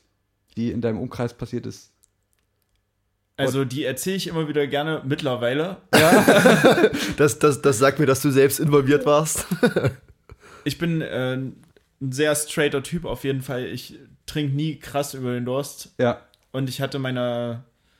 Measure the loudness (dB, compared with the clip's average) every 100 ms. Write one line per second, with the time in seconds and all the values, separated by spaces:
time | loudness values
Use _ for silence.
0 | _ _ _ _ _ -6 -4 -2 -4 -4
1 | -6 -6 -6 -6 -10 -8 -10 -14 -20 _
2 | _ _ _ _ _ _ _ _ _ _
3 | _ _ _ -4 -2 0 -2 -4 -6 -4
4 | -4 -4 -4 -4 -2 -2 -2 -2 -2 -4
5 | -4 -4 -2 -2 -2 -2 -4 -8 _ 4
6 | 6 6 6 6 6 6 6 6 2 0
7 | -4 2 0 4 2 2 2 4 4 4
8 | 2 2 2 4 4 4 2 4 4 4
9 | 4 2 2 -4 -4 0 0 2 -2 -4
10 | _ _ _ -20 -20 -10 -8 -4 -2 -2
11 | -4 -4 -4 -6 -8 -14 _ _ _ _
12 | -6 0 0 0 -2 -2 0 -2 -4 -8
13 | -6 -6 -4 -4 -6 -8 -8 -10 -14 -20
14 | -20 _ -10 -6 -4 -2 -4 -6 -6 -6
15 | -6 -6 -6 -4 -4 -4 -6 -12 -12 -2
16 | 0 -2 _ _ _ -6 -6 -4 -6 -4
17 | -4 -4 -4 -4 -6 -8 -14 _ _